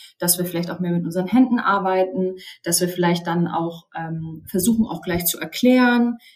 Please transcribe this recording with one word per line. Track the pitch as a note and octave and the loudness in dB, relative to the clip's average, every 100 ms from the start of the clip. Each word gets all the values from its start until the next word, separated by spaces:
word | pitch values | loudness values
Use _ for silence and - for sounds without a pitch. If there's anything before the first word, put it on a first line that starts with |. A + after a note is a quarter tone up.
| - - | -20 -6
dass | F3 F3+ | -2 -2
wir | |
vielleicht | F3 E3+ F3 | -2 -4 -4
auch | F3 | -4
mehr | F3 | -2
mit | F3 E3 | -2 -2
unseren | F3+ F#3 | -4 2
Händen | B3 B3+ A#3 | 4 4 2
arbeiten, | - G3 F#3 F#3 F#3 F#3 F#3 F#3 - - | 0 0 2 2 0 0 -4 -4 -14 -10
dass | F3+ E3+ | -4 -2
wir | F3 | 0
vielleicht | F3 E3+ F3 E3+ | 0 0 0 0
dann | E3+ E3+ | -2 0
auch, | E3+ E3 E3+ - E3 | -2 -4 -8 -14 -12
ähm, | D#3+ E3 D#3+ D#3+ - | -8 -8 -10 -12 -6
versuchen, | F#3 A#3 A3+ | 0 2 2
auch | G#3+ E3+ | 0 -4
gleich | F3+ E3+ | -4 -2
zu | E3+ - | -2 -4
erklären, | D#3+ - B3 B3+ B3 A#3+ A#3+ A#3 - | -8 2 4 6 6 4 2 -2 -10